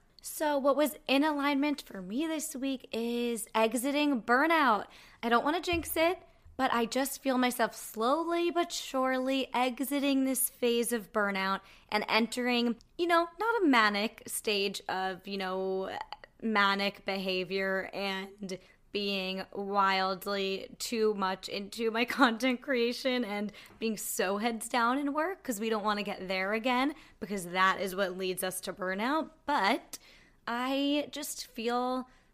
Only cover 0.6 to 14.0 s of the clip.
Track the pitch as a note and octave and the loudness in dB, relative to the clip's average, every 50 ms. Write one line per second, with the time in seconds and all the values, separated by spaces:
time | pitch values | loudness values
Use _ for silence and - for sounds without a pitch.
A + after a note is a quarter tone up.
0.6 | B3+ C#4+ C4 C4+ D4+ C4+ - - - - C4 C#4 D4 D#4 D4 C#4+ C#4 C#4+ D4 C4+ | 4 4 4 4 4 2 0 -4 -2 2 2 4 4 2 2 0 0 0 2 2
1.6 | C#4+ D4+ C#4 - - - - G3 F3+ F#3 G#3+ C4 E4 D#4+ D#4+ D4+ - - - B3+ | 2 0 0 -2 -6 -12 -14 -12 -10 -6 -4 -2 -2 -2 -2 -4 -4 -6 -6 -4
2.6 | C4+ C4+ C4+ B3 - - - A3 A#3 A#3 A#3+ A#3+ A#3+ A#3+ A#3 G#3+ - - - A3 | -4 -4 -4 -4 -6 -8 -6 -4 -4 -2 -2 -2 -2 -2 -2 -4 -6 -2 0 2
3.6 | A3+ A3+ A3 A#3+ A3+ C#4+ C#4 D4 D4 C#4+ C#4+ A3+ - - A#3+ C4 D4 E4 E4+ D#4+ | 2 2 2 0 0 0 2 2 2 2 2 2 2 2 4 4 4 4 4 4
4.6 | C#4+ B3 G#3+ G3+ - - - - - - - - - A#3 A#3 A#3 - C#4+ D#4+ F4+ | 6 4 4 2 0 -6 -14 -20 -20 -20 -14 -6 0 2 2 4 4 2 0 0
5.6 | D#4 F4+ E4+ E4+ D4+ - - E4 D#4+ E4+ F#4 F#4 - - - _ - - - - | 0 0 -2 -2 -2 -2 0 2 2 2 2 0 -6 -14 -20 _ -20 -12 -4 -2
6.6 | C4 C4 - A#3+ A#3 A3+ - B3+ C#4 C4+ - - - C4+ C4 B3+ B3+ B3 A#3+ - | 0 2 2 2 0 0 0 0 0 0 -4 -2 0 0 2 4 2 2 2 2
7.6 | A3+ G#3+ - - - - - G#3+ A3 B3 C#4+ E4 E4 E4 E4+ E4+ E4+ F4 - F4 | 0 0 -2 -6 -14 -10 -4 0 2 2 2 2 2 0 0 0 0 2 2 0
8.6 | E4+ E4+ - - - - - C4 C4 C4 C4 B3+ B3+ C4+ C4+ C4+ B3+ - - A#3+ | 0 0 -4 -8 -8 -4 -2 0 2 2 2 0 0 0 0 0 0 0 0 0
9.6 | B3+ C4 A#3+ - C4+ B3 C#4+ C#4+ C4+ C#4+ C4+ C4+ C4 C4 C4 - - - - - | 0 0 0 -2 -2 -2 0 0 2 2 2 2 2 2 0 0 0 -2 -2 0
10.6 | B3 A#3+ A#3 A#3 A#3 A3+ A#3+ A#3 F#3+ - - A3 G3+ G3+ G3 F#3+ F#3+ F#3+ G3 G3 | 0 2 2 2 2 0 -2 -4 -4 -4 -2 0 0 0 0 0 0 0 -2 -2
11.6 | - - - - - _ - G#3+ - - - A3 A#3 A3+ - B3 A#3+ B3 B3 A#3+ | -4 -10 -20 -20 -8 _ -2 -2 0 2 2 2 2 2 0 -2 0 2 2 2
12.6 | A#3 A#3+ A3+ - - _ _ - F4 E4+ E4+ E4+ E4+ E4+ - - G#4 A#4 A4+ A#4 | 2 0 0 -4 -8 _ _ -4 0 2 4 4 2 0 -2 -2 0 0 2 4
13.6 | F#4+ D4 C4 A#3 G#3+ G#3 G#3 G3+ | 4 6 6 6 4 4 2 0